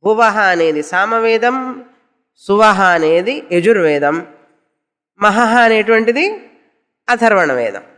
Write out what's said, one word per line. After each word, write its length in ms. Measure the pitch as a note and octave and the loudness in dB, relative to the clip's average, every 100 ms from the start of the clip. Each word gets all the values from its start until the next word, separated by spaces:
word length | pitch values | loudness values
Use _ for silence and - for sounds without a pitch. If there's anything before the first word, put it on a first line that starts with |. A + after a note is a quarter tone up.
భువః 340 | F3 A3 A3+ G#3 | -2 2 0 2
అనేది 440 | G3+ F3 E3 D3+ | 0 0 0 -2
సామవేదం, 1000 | D3+ F3+ G3+ A3+ A3+ A3+ A#3 C4 B3+ B3+ B3 _ _ _ _ _ | -4 -4 -2 -2 0 0 0 -4 -8 -14 -20 _ _ _ _ _
సువః 460 | - G3+ A3 G3 | -4 2 2 2
అనేది 640 | F#3+ E3+ D#3+ E3 F#3+ C#4+ - | 2 2 2 0 0 -6 -4
యజుర్వేదం, 840 | F3 F3 A3 E3 D3 C#3+ D#3+ F3 - _ _ _ _ _ _ _ _ | -2 0 2 2 0 -2 -4 -8 -20 _ _ _ _ _ _ _ _
మహః 400 | G#3 G3+ A#3 A#3+ | 0 0 0 2
అనేటువంటిది 920 | A#3 A3 G#3 A3+ A3+ A#3+ F#4 G#4+ - _ _ _ _ _ - | 2 2 2 0 2 0 -2 -4 -16 _ _ _ _ _ -6
అథర్వణ 440 | A#3+ A3+ G3+ D#3+ | 0 2 2 0
వేదం. 300 | B2+ A#2 G2 - | 0 -4 -8 -16